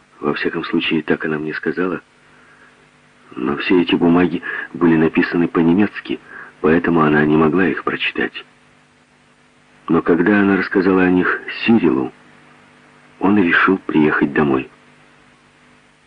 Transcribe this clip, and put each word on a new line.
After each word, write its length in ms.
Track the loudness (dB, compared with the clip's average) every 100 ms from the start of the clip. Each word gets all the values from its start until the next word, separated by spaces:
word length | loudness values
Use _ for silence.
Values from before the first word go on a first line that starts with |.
| _ -8
во 140 | -6
всяком 320 | -4 -4 -6 -4
случае, 380 | -4 -2 -4
так 200 | -2 -4
она 160 | -4 -6
мне 140 | -6
сказала, 480 | -8 -6 -4 -4 -6 -12 _ _ _ _ _ -20 _ _ _ _ _ _ -8
но 220 | -6 -4
все 240 | 0 2
эти 140 | 2 2
бумаги 460 | 4 4 2 -2 -8 -10 -12
были 220 | 0 2 2
написаны 500 | 2 0 0 0 0
по-немецки, 720 | 0 2 2 0 -2 -10 -10 -12 -20 -20 -4
поэтому 400 | 0 2 2 2
она 240 | 2 2 2
не 120 | 2
могла 300 | 2 2 0
их 160 | -2
прочитать. 640 | -6 -6 -6 -6 -8 -10 -20 _ _ _ _ _ _ _ _ _ _ _ _ _ -2
Но 140 | 0
когда 400 | 2 2 2 2
она 160 | 2 0
рассказала 460 | 0 0 2 2
о 60 | 4
них 320 | 2 0 -4 -8 -4 0
Сирилу, 460 | 2 2 0 -4 -10 -20 -20 -20 -20 _ _ _ _ _ -4
он 180 | 0 2
решил 400 | 2 2 2 2
приехать 560 | 0 0 2 2 0
домой. 360 | 0 0 -2 -4 _ _ _ _ _ _ _ _ _ _ _ _ _